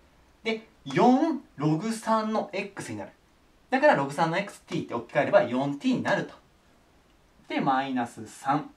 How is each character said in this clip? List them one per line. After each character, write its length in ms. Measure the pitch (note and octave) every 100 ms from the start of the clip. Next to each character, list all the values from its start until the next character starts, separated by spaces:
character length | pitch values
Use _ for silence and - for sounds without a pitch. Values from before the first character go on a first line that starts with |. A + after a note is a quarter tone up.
| _ _ _ _
で、 260 | A3 A3+ - _
四 560 | C3+ D3+ A#3+ C4 D#4+ B3+ - -
ロ 200 | D#3 D#3
グ 160 | A3
三 400 | A3+ A3 A3 G#3+
の 180 | A3 -
X 400 | F#3 G3+ - -
に 60 | G#2+
な 60 |
る。 80 | F#2 - _ _ _ _ _
だ 100 | C4
か 60 | D4
ら 80 |
ロ 120 | C#3+ C#3
グ 60 |
三 200 | D#3+ E3
の 60 | F3
X、 240 | G3+ - -
t 140 | D#3+
っ 20 | B2
て 80 |
置 120 | A#2+ -
き 80 |
換 80 | D3+
え 40 | -
れ 40 |
ば 120 | -
四 340 | A2+ B2 C#3+ C#3+
テ 100 | B3+
ィ 40 |
ー 40 | B3
に 40 |
な 140 | A#2 D#3
る 100 | D#3
と。 80 | - _ _ _ _ _ _ _ _ _ _ -
で、 120 | D4+
マ 260 | D#3 C3 C3+
イ 80 |
ナ 140 | B2+ A#2
ス 180 | - G#2+
三。 420 | - C3 C#3+ -